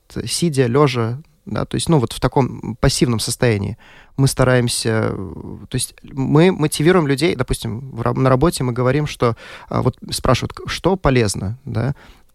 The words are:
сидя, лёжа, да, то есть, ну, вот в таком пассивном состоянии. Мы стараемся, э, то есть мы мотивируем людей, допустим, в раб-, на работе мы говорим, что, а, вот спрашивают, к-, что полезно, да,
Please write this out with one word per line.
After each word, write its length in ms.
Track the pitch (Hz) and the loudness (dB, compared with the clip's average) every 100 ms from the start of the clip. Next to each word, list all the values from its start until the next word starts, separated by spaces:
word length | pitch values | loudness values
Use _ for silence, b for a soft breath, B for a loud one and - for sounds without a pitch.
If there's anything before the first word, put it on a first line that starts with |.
| _ - - | _ -10 -6
сидя, 400 | - 170 135 120 | -2 -2 2 2
лёжа, 560 | 131 147 123 113 127 - _ - | 4 2 2 -2 -4 -12 _ -8
да, 180 | 104 | -6
то 120 | - 127 | -4 -4
есть, 120 | - | 2
ну, 100 | 160 | 2
вот 140 | 117 | 2
в 80 | - | -2
таком 560 | 131 - 120 113 - 110 | -2 0 0 -2 -8 0
пассивном 420 | 139 - 131 110 | 0 2 0 0
состоянии. 580 | - - 123 104 101 107 B B B - | -2 0 0 2 -2 -8 B B B 0
Мы 100 | 135 | 0
стараемся, 800 | - 127 127 120 - 117 110 110 | 4 4 4 2 -2 -2 0 -2
э, 540 | - 95 - - - 107 | -4 -10 -12 -14 -14 -8
то 80 | 127 | -6
есть 180 | - - | -6 -12
мы 500 | - 135 135 143 180 | -14 -6 2 6 6
мотивируем 540 | 170 151 - 151 185 143 | 4 -2 2 4 4 2
людей, 280 | 135 170 127 | 0 0 -2
допустим, 540 | - - 117 107 135 | -4 -4 -6 -8 -10
в 100 | 120 | -4
раб-, 160 | 120 120 | -2 2
на 100 | 131 | 2
работе 340 | 131 165 - | 4 2 0
мы 120 | 127 | -4
говорим, 320 | 117 127 143 151 | 0 0 0 -2
что, 300 | - 120 110 B B B | 0 0 0 B B B
а, 100 | 113 | -2
вот 160 | 120 - - | 0 -2 -10
спрашивают, 420 | - - 123 120 | -8 0 0 0
к-, 160 | - - | -8 -10
что 280 | - 165 190 | -2 0 0
полезно, 640 | 143 127 107 - 95 123 | 2 2 2 -2 -6 -8
да, 300 | 123 113 127 - b b b | -6 -4 -2 -4 b b b